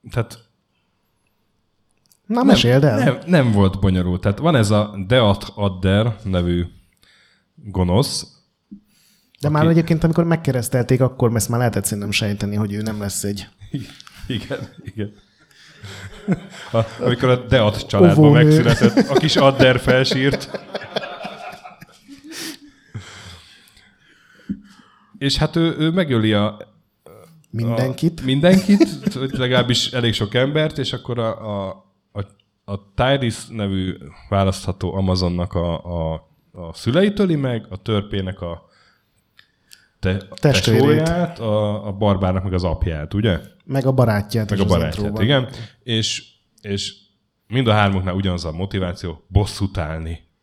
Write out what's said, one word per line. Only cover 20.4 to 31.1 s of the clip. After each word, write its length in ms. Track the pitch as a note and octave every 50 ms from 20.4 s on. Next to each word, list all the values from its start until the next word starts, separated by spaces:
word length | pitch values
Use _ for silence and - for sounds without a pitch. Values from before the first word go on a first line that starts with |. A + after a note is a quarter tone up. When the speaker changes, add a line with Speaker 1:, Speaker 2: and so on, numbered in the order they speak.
| - - - - - - - - - - - - - - - - - - - - - - - - - - - _ - _ _ _ _ - C#4 C#4 _ D4+ D#4+ - - D#4+ D4+ - D4 D4 _ _ _ _ _ G#3+ - - - - - - - - - - - - _ _ _ _ _ _ _ _ _ _ _ _ _ _ _ _ _ _ - - - - - _ _ _ _ _ _ _ _ -
Speaker 1:
És 180 | C3+ C#3 C3+
hát 200 | - D#3 D#3 -
ő, 180 | E3+ E3 E3 - -
ő 120 | D#3 D#3+
megöli 420 | E3 F#3 F3+ D3+ B2+ A2+ A2 A2 G#2+
a, 240 | G#2 G#2 G#2+ G#2 - - _ _ _ _ _ _ _ _ - F2 A2 - _ _ _ _ _
Speaker 2:
Mindenkit. 680 | - A2+ A#2 A#2 A#2 A#2 C3 C3 B2+ - - D#3+ D#3+ -
Speaker 1:
a, 40 | C3+
mindenkit, 880 | C3 C3 C#3+ D3 F3 F#3+ F#3+ F#3 - G3+ G3+ E4 - - C#3+ - G3+ -
vagy 160 | C3 C3 C3+ C3+
legalábbis 580 | B2+ B2+ B2 B2+ B2+ B2 A#2+ B2 - - - -
elég 200 | B2 A#2+ A#2 A2
sok 220 | - A2 G2 -
embert, 440 | B2 B2+ C#3 D3 D#3 D3+ D#3 - -
és 140 | C3 - -
akkor 260 | B2 - -